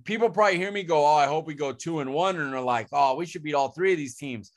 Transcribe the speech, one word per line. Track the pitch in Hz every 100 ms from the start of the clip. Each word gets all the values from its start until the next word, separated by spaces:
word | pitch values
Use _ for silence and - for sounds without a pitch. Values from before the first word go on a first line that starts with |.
people | - 220 226
probably | 175 208 175
hear | 196
me | 202
go, | 170 156 147
"Oh, |
I | 151 139
hope | 156 156
we |
go | 143 143
two | 123 165 160
and | 131
one," | 143 190 175
and | 143
they're | 131
like, | 127 120 107
"Oh, | 143 139
we | 131
should | 170 175
beat | 151
all | 143 135
three | 160 190
of | 170
these | 135 -
teams." | 143 113 95